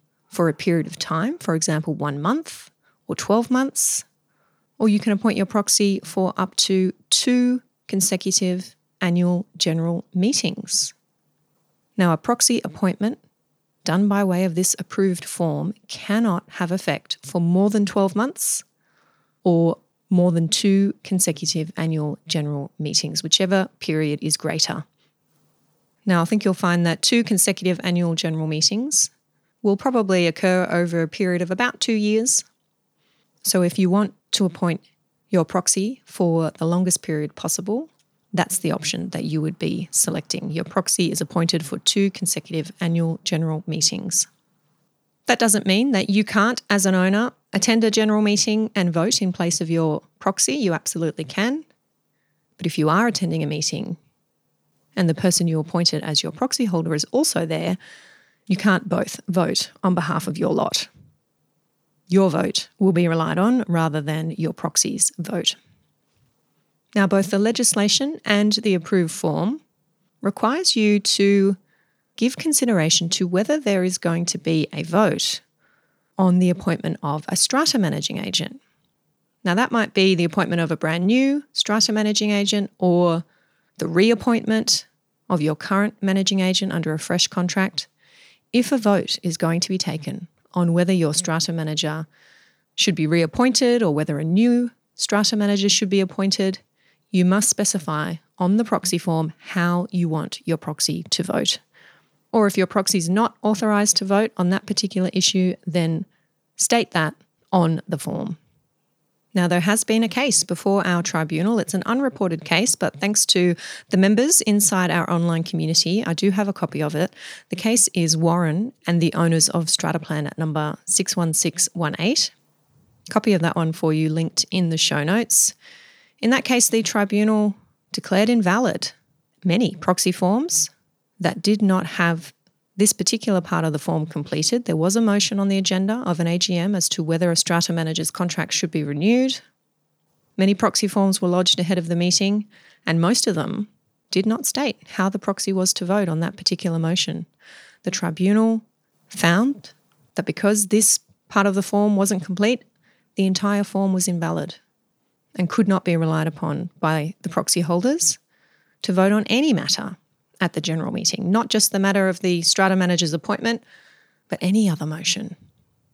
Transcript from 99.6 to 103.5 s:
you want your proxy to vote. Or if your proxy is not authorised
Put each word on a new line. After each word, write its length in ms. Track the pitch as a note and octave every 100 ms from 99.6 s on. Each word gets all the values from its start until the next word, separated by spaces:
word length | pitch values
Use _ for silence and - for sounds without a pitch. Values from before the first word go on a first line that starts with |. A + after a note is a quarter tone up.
| F3 F3 F3+
you 180 | F3+ E3+
want 320 | D#3 - - -
your 100 | D#3+
proxy 460 | - D3+ - E3 E3
to 120 | -
vote. 360 | F3+ - G#3 - _ _ - _ _ _ _
Or 140 | A3+ G#3
if 120 | G3
your 80 | F#3
proxy 320 | G#3 F#3+ G3
is 100 | E3
not 280 | F#3+ A#3 -
authorised 540 | G#3